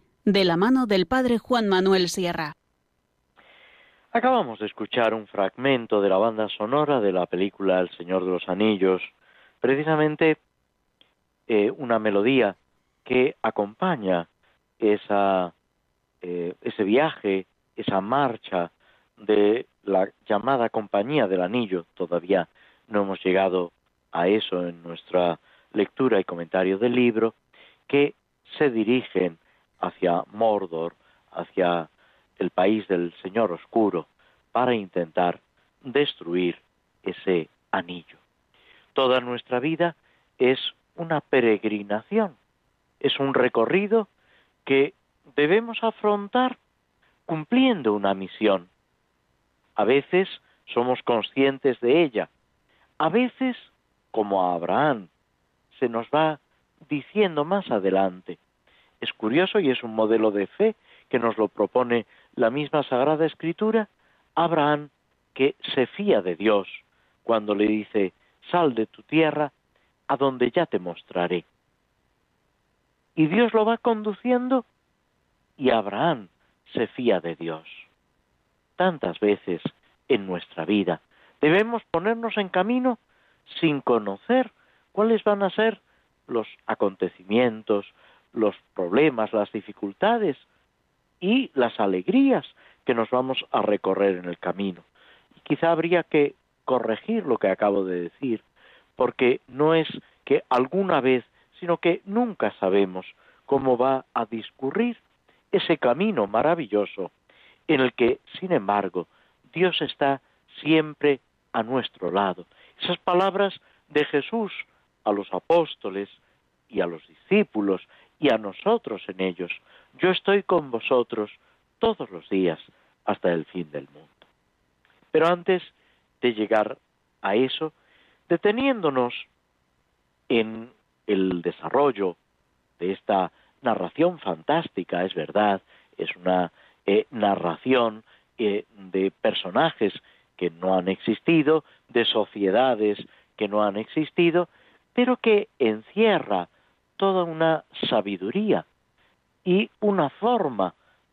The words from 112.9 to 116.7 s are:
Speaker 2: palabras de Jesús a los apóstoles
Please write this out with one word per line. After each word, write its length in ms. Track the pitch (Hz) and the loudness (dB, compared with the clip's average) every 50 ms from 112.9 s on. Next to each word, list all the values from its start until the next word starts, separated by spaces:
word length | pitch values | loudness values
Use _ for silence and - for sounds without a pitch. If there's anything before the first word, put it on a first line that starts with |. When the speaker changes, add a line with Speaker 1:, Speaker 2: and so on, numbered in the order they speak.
| 175 - | -6 -4
Speaker 2:
palabras 540 | _ 185 175 180 196 196 185 196 202 190 - - _ _ _ _ _ _ | _ 0 0 2 2 0 0 -2 -2 -4 -6 -10 _ _ _ _ _ _
de 180 | 156 147 143 | -2 -2 0
Jesús 440 | - - 143 - - 226 233 214 185 - - - _ _ _ _ _ _ _ - | 0 -2 -4 -4 -4 -4 -4 -4 -6 -8 -12 -18 _ _ _ _ _ _ _ -4
a 80 | 107 | -2
los 180 | 101 101 98 - 95 | -2 -2 -4 -6 -8
apóstoles 720 | 90 - - 165 170 156 - - - - 101 95 98 101 - _ _ _ _ _ _ _ _ _ _ _ _ | -6 0 2 2 2 2 0 -4 -10 -10 -8 -8 -8 -8 -10 _ _ _ _ _ _ _ _ _ _ _ _